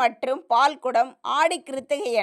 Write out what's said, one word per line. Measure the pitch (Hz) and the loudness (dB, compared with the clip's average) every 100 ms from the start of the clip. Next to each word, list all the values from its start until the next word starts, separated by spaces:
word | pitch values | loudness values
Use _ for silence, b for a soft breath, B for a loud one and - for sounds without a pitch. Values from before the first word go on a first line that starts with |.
மற்றும் | 240 226 247 285 - | 0 0 -6 -4 0
பால்குடம் | 233 285 294 254 226 254 - - 269 | 2 2 0 -2 0 0 -4 -6 0
ஆடி | 330 269 | 0 0
கிருத்திகை | - 269 - 285 392 226 | -8 -10 -6 -6 -2 -2